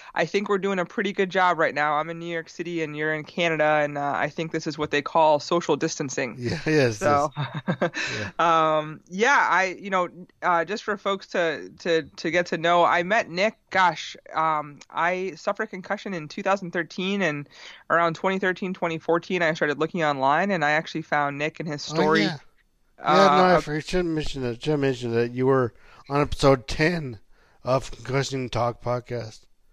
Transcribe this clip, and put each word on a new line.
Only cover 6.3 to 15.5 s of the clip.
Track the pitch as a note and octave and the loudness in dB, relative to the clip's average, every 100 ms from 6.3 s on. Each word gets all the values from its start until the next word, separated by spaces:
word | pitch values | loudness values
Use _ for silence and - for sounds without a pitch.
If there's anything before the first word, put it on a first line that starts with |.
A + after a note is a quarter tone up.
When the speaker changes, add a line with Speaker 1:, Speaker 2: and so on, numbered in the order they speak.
| B2+ | -4
Speaker 2:
Yeah, | A#2+ D#3+ D#3 | -4 -4 0
yes, | D3+ B2 G#2+ | 4 4 2
Speaker 1:
So, | D3 C#3+ D3 | 2 2 0
Speaker 2:
yes. | - C3+ D3 - - E3+ | -2 -6 -6 -4 -2 -2
Speaker 1:
<laughs> | - - A2 G2 - | -2 -6 -6 -6 0
Speaker 2:
Yeah. | E3+ D#3+ D#3 D#3 | 2 4 4 2
Speaker 1:
um, | D3+ D#3+ - | -2 -10 -10
yeah, | F#3 A#3+ C4+ E3 | 0 2 4 4
I, | F3 F#3+ C#3 | 2 0 -4
you | G3 | -2
know, | F#3+ F3 D#3+ F#3 _ | -2 -2 -6 -20 _
uh, | F3 E3+ E3 | 0 0 0
just | G3+ | -4
for | - G3+ | -6 -4
folks | G3 G3 - | -2 -4 -4
to, | G3+ E3 C#3 F#2 - | -2 -2 -2 -8 -8
to, | F#3 E3 | 0 0
to | C3+ - E3+ | 0 -8 -2
get | E3+ F3 | 0 0
to | E3+ | 0
know, | E3 F3 | 2 4
I | D3+ E3+ | 4 4
met | F3 A3 D3+ | 2 0 0
Nick, | E3+ G#3+ - _ | 0 -2 -2 _
gosh, | F#3+ F3+ D#3 - - - | 2 2 2 -6 -14 -8
um, | - D#3+ D#3 D3 C#3 - | -2 0 0 -4 -12 -10
I | - E3+ F#3 F#3 | -2 0 0 -4
suffered | D3+ - | -6 -4